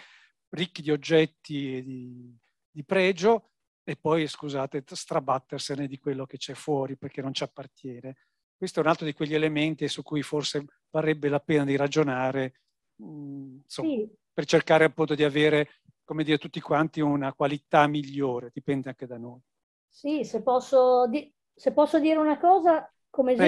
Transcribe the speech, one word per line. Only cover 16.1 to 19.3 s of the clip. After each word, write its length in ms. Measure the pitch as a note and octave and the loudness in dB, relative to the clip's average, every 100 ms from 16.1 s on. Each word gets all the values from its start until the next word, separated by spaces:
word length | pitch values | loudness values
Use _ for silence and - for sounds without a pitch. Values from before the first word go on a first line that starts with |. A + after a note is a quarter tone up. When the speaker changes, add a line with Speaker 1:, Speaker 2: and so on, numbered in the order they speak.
| D#3 D3+ | -4 0
Speaker 1:
dire, 120 | D3+ | 0
tutti 220 | E3 E3+ | -2 -10
quanti 400 | - D3 D#3 - | -2 0 0 0
una 320 | D3 C#3+ C3+ | 0 0 -2
qualità 540 | - C#3+ D3 _ E3 D3 | -2 -2 -2 _ 4 4
migliore, 640 | D3 C#3 C#3 C3+ B2 B2 | 2 -6 -4 -2 -2 -6
dipende 360 | - - C#3 C3 | -10 -4 -4 -4
anche 180 | B2+ B2 | -10 -12
da 100 | A#2+ | -12
noi. 220 | A#2+ | -14